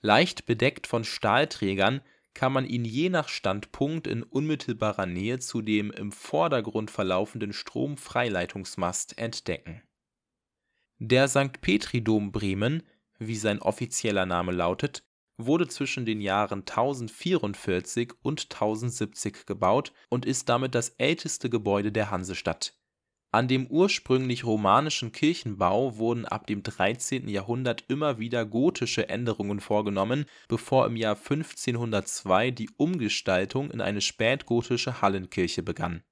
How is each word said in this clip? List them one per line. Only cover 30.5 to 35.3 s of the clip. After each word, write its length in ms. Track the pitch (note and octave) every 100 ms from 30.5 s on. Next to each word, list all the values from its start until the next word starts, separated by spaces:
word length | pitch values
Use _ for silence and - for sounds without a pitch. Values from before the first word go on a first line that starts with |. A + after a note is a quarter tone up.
| A#2 - C3+ A2+
im 100 | A2+
Jahr 200 | A2 G#2
fünfzehnhundertzwei 1300 | - C#3+ D#3+ - - A#2 A#2+ G#2 F#2+ - G2 F#2 B2
die 180 | B2 A2+ -
Umgestaltung 960 | D3+ F3+ G#2+ - - F#2 G2 C3 C#3
in 100 | A2+
eine 220 | G#2 G2+
spätgotische 960 | - - A2 C3+ - A#2+ A#2+ A#2+ - A#2+
Hallenkirche 600 | G2+ G2 F2+